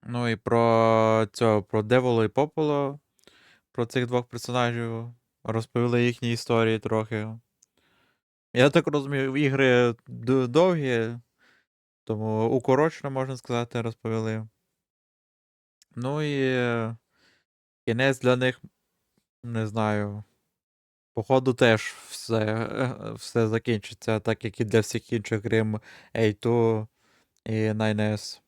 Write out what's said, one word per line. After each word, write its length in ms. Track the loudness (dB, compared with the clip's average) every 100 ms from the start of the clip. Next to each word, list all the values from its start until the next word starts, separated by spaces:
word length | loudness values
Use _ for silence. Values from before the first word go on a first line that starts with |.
Ну 260 | -8 -4 -2
і 80 | -4
про 920 | 0 2 4 4 4 4 4 2 0
цього, 300 | 0 2 2
про 200 | 0 -4
Деволо 420 | 2 2 2 2
і 40 | 0
Пополо, 720 | 0 -2 -2 -2 0 -2 -6 _ _ _ _ _ _ _
про 140 | -6 -4
цих 200 | -2 0
двох 200 | -2 -4
персонажів, 840 | -12 -6 -2 0 -2 -6 -8 -10 -16 _ _
розповіли 600 | -4 -4 -2 -2 0 2
їхні 280 | 2 0 -4
історії 460 | -4 0 0 2 0
трохи. 500 | -2 -4 -2 -6 -8 -12 _ _ _ _ _ _ _ _ _ _ _
Я 180 | 4 6
так 160 | 6 2
розумію, 500 | -2 -2 -4 -2 0
ігри 580 | 0 4 4 6 4 0 -10
д-, 400 | -12 0 0 2
довгі, 720 | 4 4 2 -2 -2 -4 -8 _ _ _ _ _ _ _ _
тому 460 | _ -6 -2 0 0
укорочено, 600 | 0 2 2 2 -2 -8
можна 260 | -6 -6 -8
сказати, 460 | -6 -6 -4 -6
розповіли. 680 | -8 -8 -6 -4 -4 -6 -10 _ _ _ _ _ _ _ _ _ _ _ _ _ _ -10
Ну 260 | -6 -4
і, 200 | -4 -2
е, 540 | 0 0 0 -2 -4 -8 _ _ _ _ _ _ _ _ -6
кінець 340 | 0 0 2
для 160 | 2 2
них, 240 | 0 -2 -14 _ _ _ _ _ _ _
не 220 | -8 -6 -4
знаю, 580 | -2 0 0 -4 -8 -14 _ _ _ _ _ _ _ _
походу 400 | -10 2 2 2
теж 400 | 4 4 4 0 -14 -16
все, 360 | -16 -4 -2 0
е, 680 | -2 -4 -4 -4 -4 -12
все 360 | -12 -6 0 0
закінчиться, 720 | 0 -2 -4 -4 -12 -4 -2
так 240 | -2 -4
як 160 | -6 -6
і 40 |
для 160 | 2 2
всіх 320 | 2 -6 -4
інших, 300 | -6 -4 -6
крім 380 | 0 0 0 -4 -10 -20 -10
A 320 | 0 0 0 0
two 400 | 2 2 0 -6 _ _ _ _ _
і 80 | -6
Nine 600 | -2 -2 0 -2 0 -2
S. 280 | -2 -8 -18